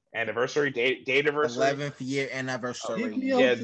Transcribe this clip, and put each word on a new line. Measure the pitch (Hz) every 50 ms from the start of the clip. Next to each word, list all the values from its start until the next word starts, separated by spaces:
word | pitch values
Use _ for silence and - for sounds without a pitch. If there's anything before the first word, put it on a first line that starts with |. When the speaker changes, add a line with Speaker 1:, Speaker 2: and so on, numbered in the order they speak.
| _ _ -
Speaker 1:
anniversary, | 110 113 110 107 117 127 127 - 151 147 139
date, | 123 120 120 135 127 - -
date | 131 127 139 147
anniversary? | 151 143 151 151 147 120
Speaker 2:
Eleventh | 127 135 139 139 139 147 143 139 -
year | 135 127 135 139 135 120
anniversary. | 127 131 131 131 127 120 117 123 120 - - 123 117 196 240
Speaker 3:
Take | 165 104
me | - - - 269
out | 247
Speaker 1:
Yeah, | - 127 -
Speaker 3:
to | 113